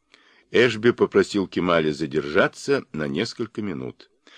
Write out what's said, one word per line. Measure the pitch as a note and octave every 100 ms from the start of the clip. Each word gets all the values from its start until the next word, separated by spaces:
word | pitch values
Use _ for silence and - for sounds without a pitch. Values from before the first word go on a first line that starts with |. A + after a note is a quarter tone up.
| _ _ _ _ _
Эшби | F#2+ B2 A2 A#2+
попросил | - G2 G2+ F#2 G2+ F2+
Кемаля | F2+ F2 E2+ D#2
задержаться | C#2+ D#2 D2 C#2+ E2+ C#3+ - - C3+ -
на | D#2 D2
несколько | D2 A#2 - A2+ -
минут. | G#2 C#2+ B1+ - _ _ _